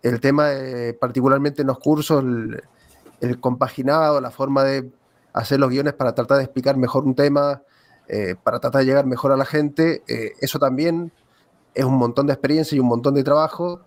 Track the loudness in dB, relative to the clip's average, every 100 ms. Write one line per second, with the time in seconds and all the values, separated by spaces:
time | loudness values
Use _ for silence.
0 | -2 0 2 2 2 -2 -6 -6 -8 -4
1 | -4 0 2 2 0 -2 -2 0 0 0
2 | 2 0 0 -4 -6 -10 -16 _ _ _
3 | -20 _ -4 -2 -2 -2 -4 -2 0 2
4 | 2 2 -2 -6 0 2 2 0 -6 _
5 | _ _ _ -6 0 2 2 2 -2 -2
6 | -2 -2 2 2 2 -2 0 0 0 0
7 | 0 2 2 2 0 -4 _ _ _ _
8 | _ -6 -4 -4 -4 -2 -2 0 2 2
9 | 2 0 0 0 0 -2 -2 0 0 0
10 | -6 -8 -8 -6 -6 0 0 0 -2 -2
11 | -6 _ _ _ _ _ _ -2 2 2
12 | 2 0 0 0 0 0 0 0 2 2
13 | 0 0 2 2 2 -2 -8 -8